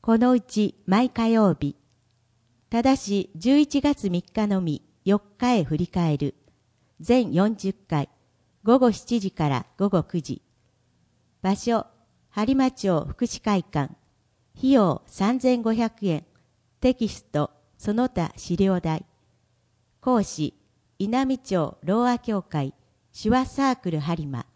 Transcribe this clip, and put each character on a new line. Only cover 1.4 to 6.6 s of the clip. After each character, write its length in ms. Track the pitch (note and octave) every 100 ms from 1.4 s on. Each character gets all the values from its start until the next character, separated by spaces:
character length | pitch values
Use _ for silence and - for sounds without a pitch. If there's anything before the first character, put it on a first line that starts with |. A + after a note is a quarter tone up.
| G#3 D3+
日。 160 | C#3+ - _ _ _ _ _ _ _ _ _
た 120 | A#3
だ 140 | B3 C4+
し、 340 | - G3+ - D#3+
十 220 | A3 C#4+
一 240 | D4 C#4+
月 280 | D4 C#4+ G3
三 120 | F3
日 260 | - - G#3+
の 140 | G3
み、 200 | E3+ D3 _ _
四 160 | - G3+
日 360 | _ _ A#3+ A#3+
へ 80 |
振 140 | C#3 D3+
り 100 | F3
返 300 | F#3+ E3+ C#3+
る。 180 | C#3+ - _ _